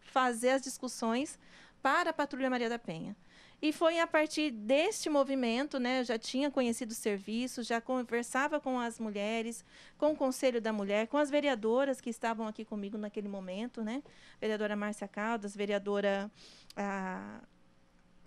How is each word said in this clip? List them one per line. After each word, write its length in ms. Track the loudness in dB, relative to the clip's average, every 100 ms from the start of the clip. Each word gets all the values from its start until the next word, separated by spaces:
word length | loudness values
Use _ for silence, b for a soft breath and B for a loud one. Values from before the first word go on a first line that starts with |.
fazer 500 | -2 2 2 4 4
as 120 | 2
discussões 760 | 0 -6 -8 -2 0 0 -2 -8 B B B -2
para 300 | 2 4 2
a 20 |
Patrulha 380 | 0 -2 -2 0
Maria 180 | 0 0
da 120 | -2
Penha. 360 | -6 -8 -8 -12 B B B B
E 100 | -2
foi 260 | 4 4 4
a 80 | 4
partir 440 | 4 2 2 -2
deste 580 | -2 4 4 4 0 2
movimento, 680 | 2 4 2 0 0 0 -2
né, 220 | 0 0
eu 40 |
já 140 | 0 -2
tinha 320 | -2 -2 0
conhecido 400 | 2 0 0 -4
o 40 |
serviço, 680 | -4 -2 -2 -2 -4 -4 -4
já 180 | -2 -2
conversava 800 | -2 -2 -2 -2 0 0 0 0
com 180 | -2 -2
as 200 | -2 -4
mulheres, 680 | -6 -4 -2 -2 -4 -8 B B B 0
com 160 | 0
o 40 | 2
Conselho 440 | 0 2 2 2
da 100 | 0
Mulher, 360 | 0 2 2 2
com 100 | 2
as 140 | 2
vereadoras 680 | 2 2 2 2 2 2 0
que 120 | -4
estavam 360 | -4 -4 -2 -4
aqui 160 | -6
comigo 360 | -8 -6 -6 -6
naquele 300 | -6 -6 -8
momento, 540 | -8 -8 -6 -6 -6
né, 200 | -4 -4 -8 B B -6
vereadora 380 | -2 0 -2 -2
Márcia 320 | -4 -6 -8
Caldas, 480 | -4 -2 -2 -4 -4
vereadora, 720 | -2 0 0 2 2 0 -4 B B B B -6
a 640 | -4 -4 -4 -6 -10 -16 -18 _ -20 _ _ _ _ -20